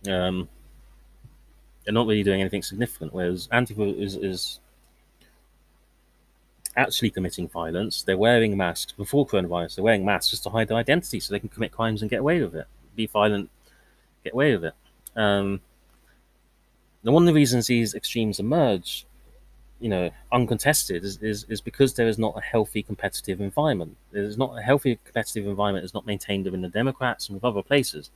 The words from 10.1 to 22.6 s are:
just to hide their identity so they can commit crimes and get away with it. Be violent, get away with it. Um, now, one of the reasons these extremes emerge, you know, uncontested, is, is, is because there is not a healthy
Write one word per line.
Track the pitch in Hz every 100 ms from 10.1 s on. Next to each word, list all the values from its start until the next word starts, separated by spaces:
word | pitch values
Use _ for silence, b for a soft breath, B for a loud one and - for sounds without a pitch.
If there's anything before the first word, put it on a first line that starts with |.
| 98 -
just | 92
to | -
hide | 110 107
their | 113
identity | 117 160 - 92
so | -
they | 101
can | 107
commit | - 113
crimes | - 113 107
and | 107
get | 113
away | 139 175
with | 107 80
it. | - - _ -
Be | 110
violent, | 107 104 104 - _ b b b b b _
get | -
away | 123 147 107
with | 82
it. | - _ _ - -
Um, | 104 101 98 98 _ _ _ _ b b _ _ _ _ _ _ _ _
now, | 110
one | 151
of | 175
the |
reasons | 151 139 123 110
these | 120 113
extremes | 107 - 120 110 95
emerge, | 104 160 135 98 - - - - - - - - - -
you | 120
know, | 95 87 b b
uncontested, | 123 120 110 139 151 - 90
is, | 98 95
is, | 107 104 -
is | 107
because | - - 135
there | - 113
is | 107
not | 110 107
a |
healthy | - 117